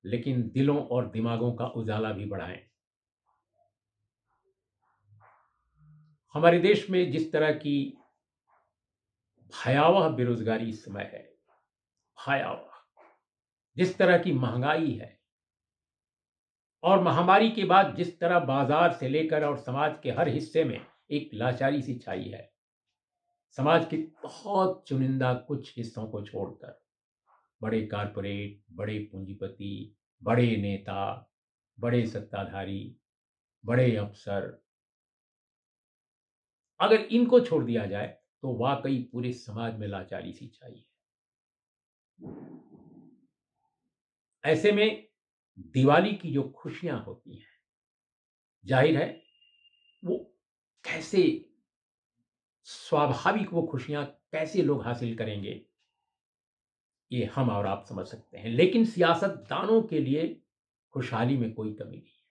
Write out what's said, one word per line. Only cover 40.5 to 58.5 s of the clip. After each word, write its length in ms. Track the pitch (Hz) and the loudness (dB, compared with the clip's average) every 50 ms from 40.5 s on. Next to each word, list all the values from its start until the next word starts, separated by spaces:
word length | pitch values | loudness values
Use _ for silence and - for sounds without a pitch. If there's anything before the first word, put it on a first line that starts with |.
| _ _ - 127 - | _ _ -20 -20 -20
है। 100 | 113 _ _ _ _ _ _ _ _ _ _ _ _ _ _ _ _ _ _ _ _ _ _ _ _ _ _ _ _ - - - - - - - - - _ - - - - - - - - _ _ _ _ _ _ _ _ _ _ _ _ _ _ _ _ _ _ _ _ _ _ _ _ _ _ - | -20 _ _ _ _ _ _ _ _ _ _ _ _ _ _ _ _ _ _ _ _ _ _ _ _ _ _ _ _ -16 -16 -16 -16 -16 -18 -20 -20 -20 _ -20 -20 -20 -20 -20 -20 -20 -20 _ _ _ _ _ _ _ _ _ _ _ _ _ _ _ _ _ _ _ _ _ _ _ _ _ _ 0
ऐसे 280 | 156 160 156 202 208 208 | 0 2 4 4 4 4
में 360 | 208 214 214 214 - - _ _ _ _ _ _ _ _ _ _ - | 6 2 2 0 -4 -12 _ _ _ _ _ _ _ _ _ _ -20
दिवाली 540 | 87 - - 127 131 139 147 165 185 208 - | -20 -4 0 4 6 6 6 6 4 4 -2
की 180 | - - 160 131 | -4 -6 -4 -2
जो 100 | 139 139 - - | -2 -4 -4 -8
खुशियां 420 | - - - - - 180 170 139 110 | -14 -14 -14 -12 -8 -8 -6 -6 -6
होती 360 | 110 - - - _ - 135 | -8 -12 -16 -18 _ -20 -20
हैं, 120 | 101 - _ _ _ _ _ _ _ _ _ _ _ _ _ _ _ _ _ _ _ _ _ _ _ _ | -20 -20 _ _ _ _ _ _ _ _ _ _ _ _ _ _ _ _ _ _ _ _ _ _ _ _
जाहिर 340 | 95 131 131 139 160 165 143 | 0 4 4 6 6 4 4
है 120 | 165 - - - _ _ _ _ _ _ _ _ _ _ _ _ _ _ _ _ - | 0 -2 -6 -14 _ _ _ _ _ _ _ _ _ _ _ _ _ _ _ _ -6
वो 140 | 175 - - - - _ _ _ _ _ _ _ _ _ _ _ | -4 -4 -4 -6 -12 _ _ _ _ _ _ _ _ _ _ _
कैसे 600 | - - 160 - - - 190 175 147 104 - - _ _ _ _ _ _ _ _ _ _ _ _ _ _ _ _ _ _ _ _ _ _ _ _ - | -10 -8 -8 -8 0 2 4 4 4 2 0 -8 _ _ _ _ _ _ _ _ _ _ _ _ _ _ _ _ _ _ _ _ _ _ _ _ -20
स्वाभाविक, 840 | - - - - - 147 147 139 127 - - 180 208 214 190 - 175 | -20 -18 -6 -2 2 2 2 2 0 0 0 0 0 0 -2 -2 -2
वो 100 | 170 165 | -2 -2
खुशियां 420 | - - 127 - - 147 147 143 | -2 -4 -8 -6 -6 -6 -6 -6
कैसे 580 | 139 - _ _ _ - 156 160 214 - 190 165 | -8 -10 _ _ _ -6 -6 -6 -2 0 0 2
लोग 200 | 147 147 127 110 | 2 2 0 -2
हासिल 320 | 120 120 117 120 117 113 | -6 -6 -4 -4 -6 -4
करेंगे, 440 | - 113 107 104 101 95 101 - 107 - _ _ _ _ _ _ _ _ _ _ _ _ _ _ _ _ _ _ _ _ _ _ _ _ _ _ _ _ _ | -4 -6 -6 -6 -8 -8 -10 -10 -12 -16 _ _ _ _ _ _ _ _ _ _ _ _ _ _ _ _ _ _ _ _ _ _ _ _ _ _ _ _ _
ये 140 | 123 123 120 | -4 -4 -4
हम 240 | 117 - 139 131 120 | -4 -2 0 0 0
और 160 | 104 101 101 | 0 0 -2
आप 180 | 95 98 98 - | -2 -4 -6 -8
समझ 220 | - - 95 92 | -12 -12 -12 -10
सकते 320 | - - 107 - _ - - | -12 -14 -20 -20 _ -20 -12
हैं, 120 | - 113 | -8 -4